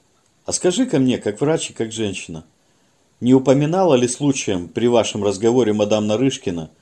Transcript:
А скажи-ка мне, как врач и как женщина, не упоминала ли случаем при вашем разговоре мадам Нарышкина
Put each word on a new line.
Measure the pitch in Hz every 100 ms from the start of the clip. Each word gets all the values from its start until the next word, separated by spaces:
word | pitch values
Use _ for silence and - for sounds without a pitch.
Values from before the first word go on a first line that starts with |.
| _ _ _ _ -
А |
скажи-ка | 90 180 185 262 147
мне, | 131 107
как | 107 104
врач | 143 160 -
и |
как | - 113
женщина, | 110 104 90 - 80 - _ _ _ _ _ _ -
не | 120
упоминала | 135 135 135 147 185 180 127
ли | 120
случаем | - 143 135 - 92 87
при | - 120
вашем | 120 104 107
разговоре | 101 95 113 127 110
мадам | 107 104 107 104
Нарышкина | 107 135 127 - 85 80 _